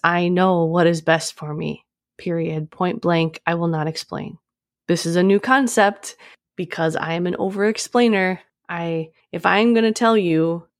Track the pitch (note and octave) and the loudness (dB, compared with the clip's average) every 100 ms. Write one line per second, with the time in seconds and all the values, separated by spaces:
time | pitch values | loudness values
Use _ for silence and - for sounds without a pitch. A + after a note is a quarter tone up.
0 | E3+ F3 F3 F3+ F#3 F3 E3 E3+ E3+ E3 | 0 2 2 2 2 2 2 2 2 2
1 | E3 D#3+ - - D3+ D3+ D3+ - _ _ | 0 0 -2 -12 -10 -8 -8 -10 _ _
2 | _ - F3+ E3 E3 D#3 D#3 - F3+ - | _ -10 -6 -4 -4 -6 -6 -4 -4 -2
3 | E3+ E3+ D#3+ D#3+ - E3+ E3+ D#3+ D#3 D#3 | 0 0 0 -2 -4 -2 -2 -2 -4 -8
4 | - E3 C#3+ - _ _ _ _ - E3 | -10 -12 -12 -16 _ _ _ _ -4 -2
5 | E3 E3+ F#3+ G3+ A3+ C4 B3+ - G3+ - | 0 2 2 2 2 0 2 2 2 0
6 | - - - - _ - F3 - D#3+ D#3+ | -10 -20 -20 -20 _ -12 -8 -4 -2 -2
7 | D#3 E3 F3 - F#3+ G3 G#3 A3 - A#3+ | -4 -4 -4 -2 -4 -2 -2 -2 -2 2
8 | A#3+ G3+ F#3 F3+ _ _ - E3+ E3+ E3 | 4 4 0 -2 _ _ -12 -8 -4 -4
9 | D#3+ _ _ F3 F#3 F#3+ A#3 A3+ A3+ A3+ | -6 _ _ -2 2 4 4 4 2 2
10 | A#3 A3+ F3 D#3+ E3 E3+ - | 2 2 2 2 0 -2 -10